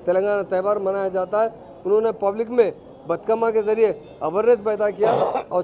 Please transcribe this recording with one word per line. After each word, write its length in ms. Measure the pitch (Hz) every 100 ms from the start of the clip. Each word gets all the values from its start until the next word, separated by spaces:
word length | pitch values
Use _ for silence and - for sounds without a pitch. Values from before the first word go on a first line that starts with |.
| -
तेलंगाना 380 | 185 202 202 196
त्यौहार 280 | 185 196 208
मनाया 300 | 190 196 190
जाता 320 | 185 185 208
है। 100 | 226 - - - 180
उन्होंने 260 | 214 226 220
पब्लिक 260 | 202 208 226
में 240 | 247 202 - - - 151
बतकम्मा 420 | 165 - 226 226
के 100 | 220 208
ज़रिए 220 | 220 220 156 - -
अवेयरनेस 360 | 147 180 226 233 208
पैदा 220 | 208 208 185
किया 140 | 220 233 - 262 -
और 100 | 180